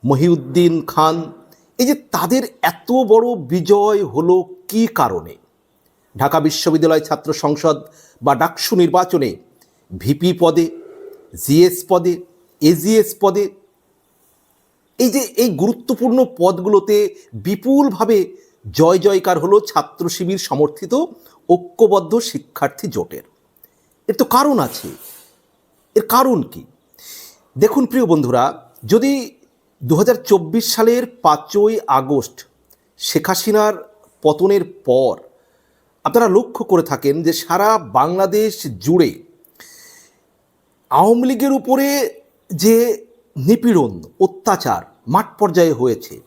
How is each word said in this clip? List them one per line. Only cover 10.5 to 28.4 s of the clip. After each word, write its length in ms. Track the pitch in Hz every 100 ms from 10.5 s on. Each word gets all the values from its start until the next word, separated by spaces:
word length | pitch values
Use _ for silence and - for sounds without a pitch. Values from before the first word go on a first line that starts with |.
| 165 165 - - - - - _ - -
জিএস 400 | 151 180 180 -
পদে, 320 | 180 175 175 - _ _ _
এজিএস 540 | 151 170 175 220 214 -
পদে, 280 | 196 190 196 - _ _ _ _ _ _ _ _ _ _ _ _ _ _
এই 120 | 247
যে 100 | 269
এই 300 | 233 - 240
গুরুত্বপূর্ণ 760 | 151 196 233 - 240 240 247 247 -
পদগুলোতে 800 | 175 180 185 202 - 208 202 - _
বিপুলভাবে 1000 | 113 110 202 247 277 277 185 220 214 175 - _ _ 107
জয় 260 | 92 160 185
জয়কার 420 | 190 196 190 175
হলো 200 | 170 202
ছাত্র 500 | 214 - - - 170
শিবির 280 | - 180 190
সমর্থিত 560 | - 139 147 147 180 254 339 - _ _ _
ঐক্যবদ্ধ 680 | 175 180 - 214 196 165 226
শিক্ষার্থী 680 | 233 135 - - 143 - 190
জোটের। 360 | 107 85 - _ _ _ _ _ _ _ _ -
এর 80 | -
তো 100 | 262
কারণ 340 | 254 285 254
আছে। 280 | 131 - - - - - _ _ _ _ _ _ _ 214
এর 120 | 214
কারণ 340 | 233 269 208
কি? 220 | - - - _ _ _ - - - _ _ 127
দেখুন 280 | 214 285 247
প্রিয় 200 | 262 220
বন্ধুরা, 640 | 160 123 123